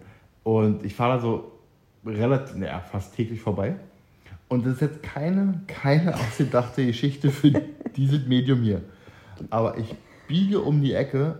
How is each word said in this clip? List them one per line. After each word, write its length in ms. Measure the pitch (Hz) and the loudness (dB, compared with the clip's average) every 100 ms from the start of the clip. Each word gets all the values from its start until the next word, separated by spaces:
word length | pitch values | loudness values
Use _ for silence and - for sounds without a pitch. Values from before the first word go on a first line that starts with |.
| - - _ _ | -12 -20 _ _
Und 400 | 110 110 107 104 | 0 4 4 2
ich 100 | 101 | -2
fahr 220 | 98 120 127 | -2 0 2
da 40 | |
so 320 | 117 110 - - _ _ _ _ 110 | 0 -2 -6 -18 _ _ _ _ -8
relativ, 500 | 107 120 135 139 - | -2 2 2 -2 -8
naja, 240 | 85 80 | -6 -8
fast 340 | 95 101 - | -8 -8 -8
täglich 260 | - 113 110 | -6 -6 -4
vorbei. 360 | 110 95 101 190 - - _ _ - - - | -4 -2 -4 -6 -10 -20 _ _ -20 -20 -4
Und 160 | 123 120 | -2 0
das 80 | |
ist 60 | 127 | 0
jetzt 220 | 147 151 | -2 -2
keine, 580 | - 143 156 190 196 175 - | -10 -6 -2 0 0 -2 -6
keine 480 | - 139 156 175 | -4 2 4 4
ausgedachte 680 | - 113 - 139 123 117 - 127 | 0 -2 -2 0 0 0 0 0
Geschichte 440 | 113 139 135 143 | 0 -2 0 0
für 200 | - 147 - - | 4 4 4 0
<laughs> 220 | - - - | -8 -8 -2
dieses 300 | 135 147 127 | 2 2 2
Medium 360 | 127 127 127 | 2 4 2
hier. 180 | 113 92 - - - - - - 104 | 2 0 -4 -16 -20 -20 -20 -16 -4
Aber 260 | 113 113 - | -2 0 -2
ich 180 | 110 - - - - | -8 -12 -16 -18 -4
biege 340 | 160 196 208 | 0 2 0
um 200 | - 147 | 2 2
die 120 | 139 | 2
Ecke 420 | 107 127 135 151 | 0 0 0 -2